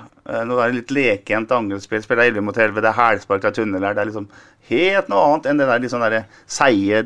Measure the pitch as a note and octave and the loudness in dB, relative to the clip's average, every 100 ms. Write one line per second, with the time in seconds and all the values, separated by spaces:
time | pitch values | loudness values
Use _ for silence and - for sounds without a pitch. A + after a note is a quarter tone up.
0 | - _ - A#2 A#2 B2 A#2 B2 A2+ C3+ | -6 _ -8 -6 -4 -2 0 -2 -4 0
1 | B2+ G2+ - A2 A2 B2 G#2 G2 - A2 | 0 0 -2 -4 0 -2 -2 -8 -6 -6
2 | - A#2 A#2+ G#2 G#2 A2 A2 G#2 A2 A2 | -2 2 2 0 -4 0 0 2 0 2
3 | A#2 G2+ - G2 G#2+ G2+ A2 F#2+ G2 G#2 | 0 0 0 -2 0 -2 -4 -2 -2 -2
4 | G#2+ G#2+ G2+ - - _ - A#2+ F#3 G3 | -4 -6 -12 -18 -20 _ -4 0 2 0
5 | F#3+ G3 D3+ D3+ C3+ D3 C3+ A#2 B2 A#2+ | 0 2 2 2 0 0 2 0 -2 -2
6 | A2+ A2 G#2+ - - - C#3 G#2 G2 G#2+ | 0 -2 -4 -20 -10 2 4 4 2 0